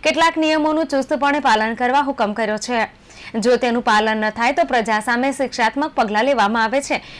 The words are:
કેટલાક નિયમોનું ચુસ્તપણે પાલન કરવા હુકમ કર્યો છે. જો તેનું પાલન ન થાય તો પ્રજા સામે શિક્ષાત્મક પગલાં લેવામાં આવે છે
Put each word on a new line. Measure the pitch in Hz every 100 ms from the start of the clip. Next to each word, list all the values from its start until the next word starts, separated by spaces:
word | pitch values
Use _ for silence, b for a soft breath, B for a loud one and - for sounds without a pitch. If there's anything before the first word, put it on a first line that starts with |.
કેટલાક | 311 320 330 320
નિયમોનું | 311 311 311 311 320
ચુસ્તપણે | 277 262 294 285 294
પાલન | 262 220 220
કરવા | 226 247 269
હુકમ | 277 262 208
કર્યો | 208 214 214
છે. | - 240 - - B B B
જો | 226 220 240
તેનું | 240 233
પાલન | - 214 220 220
ન | 214
થાય | 208 240
તો | 285
પ્રજા | 330 254 220 226
સામે | 277 240 269
શિક્ષાત્મક | 262 254 - 262 277 302
પગલાં | 269 226 214
લેવામાં | 254 254 202 226
આવે | 220 262
છે | 277 269 B B